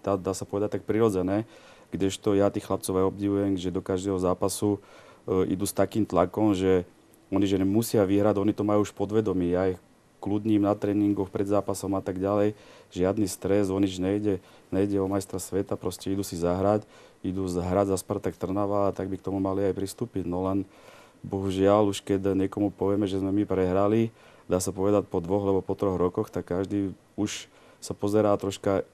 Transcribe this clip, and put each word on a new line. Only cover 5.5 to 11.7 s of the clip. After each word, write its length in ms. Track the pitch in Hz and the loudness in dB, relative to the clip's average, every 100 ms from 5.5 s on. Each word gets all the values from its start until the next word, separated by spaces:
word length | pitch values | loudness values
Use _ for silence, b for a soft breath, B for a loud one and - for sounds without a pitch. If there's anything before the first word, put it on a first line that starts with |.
idú 100 | 92 98 | 0 -2
s 40 | |
takým 300 | - 98 110 | 0 0 0
tlakom, 540 | 104 90 90 - 107 92 | 0 2 2 2 2 2
že 260 | 95 92 87 _ _ - _ | 4 2 0 _ _ -20 _
oni, 120 | 95 101 | 0 2
že 140 | 98 | 2
musia 400 | 95 104 117 113 | 2 2 2 2
vyhrať, 360 | 95 101 104 101 | 4 4 4 2
oni 160 | 104 | 0
to 120 | 98 101 | 0 2
majú 200 | 104 101 | 2 0
už 80 | |
podvedomí, 600 | - 101 110 107 92 87 | -2 0 0 0 0 0
ja 200 | 90 95 | 2 0
ich 60 | 92 _ _ _ _ | -2 _ _ _ _
kľudním 420 | - 104 107 104 | -4 -2 2 2
na 100 | 101 | 2
tréningoch, 540 | 104 101 101 104 101 95 | 0 0 2 2 0 -2
pred 160 | - | -4
zápasom 480 | 98 101 - | 0 0 0